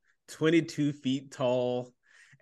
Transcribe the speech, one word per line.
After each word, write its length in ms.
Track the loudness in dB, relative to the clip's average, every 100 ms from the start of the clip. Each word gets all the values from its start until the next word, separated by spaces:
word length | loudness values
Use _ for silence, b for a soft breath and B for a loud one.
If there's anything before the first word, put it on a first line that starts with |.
| _ _ -16
twenty-two 680 | 0 4 4 2 -2 -2
feet 380 | 0 -2 -4 -6
tall, 600 | -4 0 2 0 -2 -6 _ b b b b